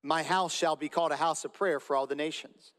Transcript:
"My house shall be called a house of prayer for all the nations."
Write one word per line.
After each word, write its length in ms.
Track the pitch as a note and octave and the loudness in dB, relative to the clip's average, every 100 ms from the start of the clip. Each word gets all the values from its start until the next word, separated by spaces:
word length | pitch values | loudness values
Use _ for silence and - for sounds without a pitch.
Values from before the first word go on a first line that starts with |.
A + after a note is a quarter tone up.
"My 200 | C#3 D#3+ | 0 -2
house 300 | D3 F#3 F3 | 2 0 0
shall 220 | - E3+ D3+ | 0 0 0
be 140 | D3+ | -2
called 220 | - E3 | 0 0
a 60 | C#3+ | 2
house 280 | D#3+ D#3 C#3 | 0 0 -6
of 80 | |
prayer 260 | - G3 C#3+ | -2 0 0
for 160 | - C#3 | 0 0
all 120 | C3+ | 0
the 80 | C#3+ | -2
nations." 580 | D3+ D3+ - - - | -4 -6 -12 -20 -20